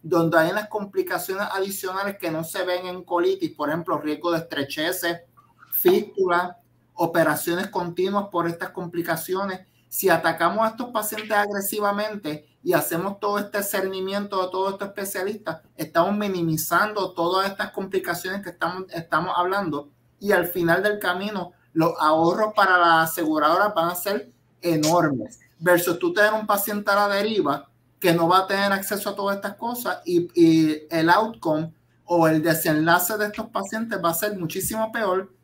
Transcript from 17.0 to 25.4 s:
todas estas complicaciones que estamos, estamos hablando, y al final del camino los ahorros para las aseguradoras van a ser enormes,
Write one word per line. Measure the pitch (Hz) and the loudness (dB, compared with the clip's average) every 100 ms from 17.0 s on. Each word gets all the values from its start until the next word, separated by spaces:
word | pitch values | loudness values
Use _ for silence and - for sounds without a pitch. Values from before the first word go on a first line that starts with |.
| 185 | -6
todas | 180 170 190 196 | -2 0 0 0
estas | 196 196 | -4 -8
complicaciones | - 196 190 185 165 196 196 | -6 -4 -4 -4 -6 -6 -8
que | 190 | -10
estamos, | - 170 185 185 | -6 -6 -6 -8
estamos | 175 165 208 127 127 | -10 -2 -2 -2 -2
hablando, | 180 196 185 143 - _ _ _ | 0 0 -2 -6 -8 _ _ _
y | 202 | 0
al | 190 170 | 2 2
final | 185 170 175 | 0 2 2
del | 208 208 | 2 0
camino | 185 185 202 196 170 _ _ | -2 -2 -4 -6 -8 _ _
los | 160 160 165 | 2 2 4
ahorros | 156 160 165 175 214 214 | 4 4 4 2 0 4
para | 196 180 | 4 6
las | 170 165 160 | 6 6 4
aseguradoras | 180 156 156 151 175 208 | 0 0 2 4 4 2
van | 170 170 | 2 0
a | 175 | -2
ser | 202 208 - _ _ _ | -2 -4 -6 _ _ _
enormes, | 175 156 151 131 156 131 107 - | 0 2 4 4 4 0 -8 -14